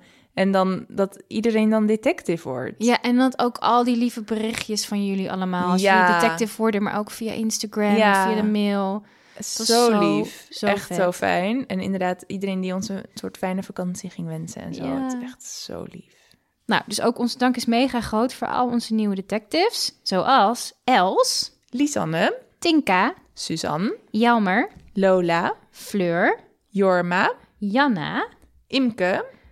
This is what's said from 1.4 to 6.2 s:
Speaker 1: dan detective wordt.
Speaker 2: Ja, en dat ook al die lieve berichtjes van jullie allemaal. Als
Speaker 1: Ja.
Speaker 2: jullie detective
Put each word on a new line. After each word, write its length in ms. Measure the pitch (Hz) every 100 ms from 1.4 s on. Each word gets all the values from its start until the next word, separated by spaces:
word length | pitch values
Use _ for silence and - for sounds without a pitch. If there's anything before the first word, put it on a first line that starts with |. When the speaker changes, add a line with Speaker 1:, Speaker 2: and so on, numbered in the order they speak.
| 226 220 220
Speaker 1:
dan 160 | 220 214
detective 600 | 214 262 - - 165 -
wordt. 260 | 127 117 -
Speaker 2:
Ja, 220 | 226 240
en 140 | 240 247
dat 220 | 262 -
ook 200 | 240 -
al 260 | - 240
die 120 | 247 233
lieve 260 | 240 233
berichtjes 640 | 208 220 220 226 - 208 -
van 200 | 208 202
jullie 240 | 190 190
allemaal. 380 | 185 185 180 180
Als 120 | 185
Speaker 1:
Ja. 240 | 196 190 180
Speaker 2:
jullie 140 |
detective 360 | 170